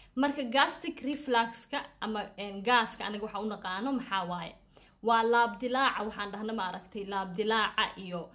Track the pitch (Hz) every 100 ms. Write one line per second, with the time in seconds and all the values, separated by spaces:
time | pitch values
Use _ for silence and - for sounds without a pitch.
0 | - - 285 294 247 269 320 - 339 -
1 | 269 294 - 233 233 - - 285 - -
2 | 214 214 196 - 202 196 196 247 220 -
3 | 196 208 214 202 214 202 185 185 254 262
4 | - 196 175 175 165 - - - - _
5 | 214 233 226 233 233 196 247 254 269 -
6 | 214 208 202 202 214 226 185 185 - 208
7 | 196 202 190 175 214 220 208 - 202 -
8 | 190 175 165